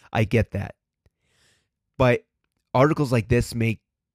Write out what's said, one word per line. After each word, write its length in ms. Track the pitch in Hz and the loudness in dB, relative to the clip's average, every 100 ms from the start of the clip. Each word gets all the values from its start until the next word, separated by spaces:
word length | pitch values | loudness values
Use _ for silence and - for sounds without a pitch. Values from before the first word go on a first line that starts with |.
| _ | _
I 140 | - | -4
get 280 | 110 117 104 | 0 0 -2
that. 240 | 101 95 - _ _ _ _ _ _ _ _ _ _ _ - | -4 -10 -12 _ _ _ _ _ _ _ _ _ _ _ -2
But 260 | 127 120 - _ _ _ _ | 0 0 -4 _ _ _ _
articles 400 | 127 143 156 143 | 2 2 2 -2
like 160 | 123 - | -2 0
this 260 | 120 - | 0 0
make 260 | 117 113 110 _ _ _ | -2 -4 -4 _ _ _